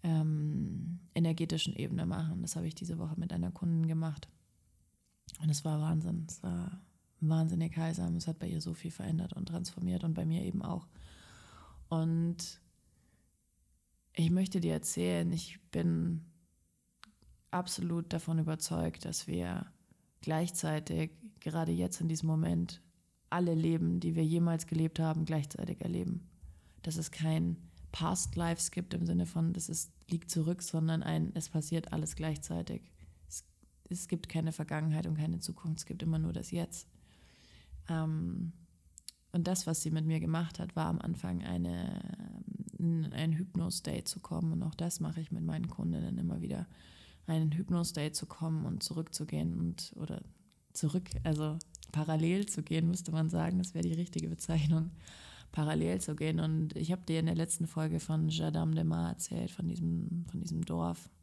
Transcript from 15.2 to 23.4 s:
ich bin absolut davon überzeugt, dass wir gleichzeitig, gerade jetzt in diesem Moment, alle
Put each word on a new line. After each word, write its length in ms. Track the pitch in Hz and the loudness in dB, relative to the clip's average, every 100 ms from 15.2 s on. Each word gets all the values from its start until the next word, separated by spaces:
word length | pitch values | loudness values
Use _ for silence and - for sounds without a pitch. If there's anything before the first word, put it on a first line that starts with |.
| 170 | 2
ich 280 | 165 - - - | 0 -4 -12 -6
bin 560 | - 170 165 170 165 160 - _ _ _ _ _ _ - _ - - _ | 2 4 4 2 0 -4 -20 _ _ _ _ _ _ -20 _ -20 -20 _
absolut 640 | 175 180 - 175 170 170 | -4 -2 -2 0 0 0
davon 260 | 165 165 160 | -2 2 2
überzeugt, 680 | 160 156 - 165 - 160 165 | 2 0 0 0 0 -2 -6
dass 220 | 165 - | -6 -2
wir 400 | 87 87 87 - - _ _ _ _ | -2 0 -2 -6 -12 _ _ _ _
gleichzeitig, 920 | - 160 170 - 160 151 156 165 160 - 220 - | -2 0 0 -2 0 -2 0 -2 -2 -4 -20 -8
gerade 320 | - 160 165 | -4 -2 0
jetzt 300 | 170 180 - | 2 0 0
in 60 | 165 | 0
diesem 200 | 160 160 | 2 2
Moment, 540 | 160 165 170 175 - - _ _ _ _ | 2 4 2 0 -4 -16 _ _ _ _
alle 240 | 175 | 2